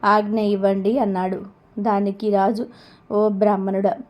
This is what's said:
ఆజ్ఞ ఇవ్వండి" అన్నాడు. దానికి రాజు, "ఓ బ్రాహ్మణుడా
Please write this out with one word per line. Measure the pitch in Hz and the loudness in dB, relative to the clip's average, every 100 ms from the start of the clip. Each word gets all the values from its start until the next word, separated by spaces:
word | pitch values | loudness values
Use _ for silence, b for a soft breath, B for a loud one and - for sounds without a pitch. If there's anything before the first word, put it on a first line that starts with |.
ఆజ్ఞ | 208 214 208 220 | 4 2 2 -2
ఇవ్వండి" | 208 202 196 196 190 254 | 0 0 0 0 0 0
అన్నాడు. | 214 190 185 - 196 _ _ - | 0 -2 -4 -6 -10 _ _ -6
దానికి | 208 202 202 196 214 | -2 0 -2 -2 -2
రాజు, | 202 196 220 247 B B B _ | 2 2 0 -8 B B B _
"ఓ | 208 214 | 0 0
బ్రాహ్మణుడా | 196 208 196 190 190 202 233 - | 2 2 2 0 0 0 -2 -12